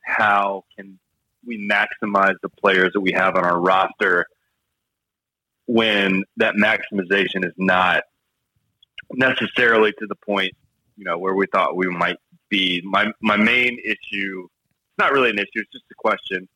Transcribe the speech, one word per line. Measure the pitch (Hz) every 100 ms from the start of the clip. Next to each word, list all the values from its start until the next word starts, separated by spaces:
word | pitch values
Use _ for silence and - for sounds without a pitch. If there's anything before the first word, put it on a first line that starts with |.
How | - 101 107 101 101 98 _ -
can | 98 95 _ _ _ _
we | 123 113
maximize | 101 101 107 - 107 101 98 92
the | 98
players | _ 101 95 92
that | 101
we | 95
have | 92 95
on | 92
our | 87 87
roster | 90 95 92 - 101 87 82 _ _ _ _ _ _ _ _ _ _ _ _ _ -
when | 113 113 104 98 95 98 -
that | 110
maximization | 104 107 107 - 101 87 98 92 95
is | 90 85
not | 92 90 92 82 - _ _ _ _ _ _ _ _ - -
necessarily | 127 131 131 117 - 120 113 107 101
to | 107
the |
point, | 98 - 101 95 - _ _ _ -
you |
know, | 92 85
where | 95
we | 95 95
thought | 98 80 90
we | 92
might | 87 85 90 _ _ _
be? | 101 92 90
My, | 92 98 107 -
my | 107 104
main | 107 123 123 120
issue, | 107 107 - 104 98 95
it's | 90 _ _ _ _ -
not | 160
really | 139 123
an | 104
issue, | 98 110
it's | 104
just | - _
a | -
question | 110 101 - 95 92